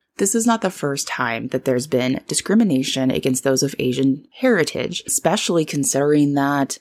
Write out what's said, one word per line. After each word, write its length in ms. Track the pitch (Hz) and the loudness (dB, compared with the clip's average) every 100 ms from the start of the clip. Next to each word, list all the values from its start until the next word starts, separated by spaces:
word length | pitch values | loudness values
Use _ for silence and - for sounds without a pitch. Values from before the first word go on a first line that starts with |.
| _ - | _ -4
this 160 | 196 | 0
is 140 | 233 233 | 0 2
not 140 | 226 | 0
the 100 | 190 | -2
first 360 | - 147 139 - | -4 -4 -4 -6
time 420 | - 120 113 117 | -4 -4 -4 -4
that 160 | 135 - | -4 0
there's 200 | 123 123 | -2 0
been 380 | 127 127 - - | -2 0 -4 -4
discrimination 840 | 127 - 214 208 131 127 135 131 | -4 2 2 4 2 0 -2 0
against 320 | - 139 131 | 0 0 0
those 180 | 139 135 | 0 2
of 140 | 139 - | 0 -2
Asian 480 | 127 131 135 135 - | -2 0 0 0 -6
heritage, 680 | - 262 220 220 - - 175 - | -2 2 4 2 -2 -6 -8 -4
especially 580 | - - 208 - 170 | -2 0 0 0 0
considering 680 | 156 143 135 135 147 147 143 | 0 -2 -2 0 4 4 4
that 460 | 143 143 143 135 - | 2 0 0 -2 -4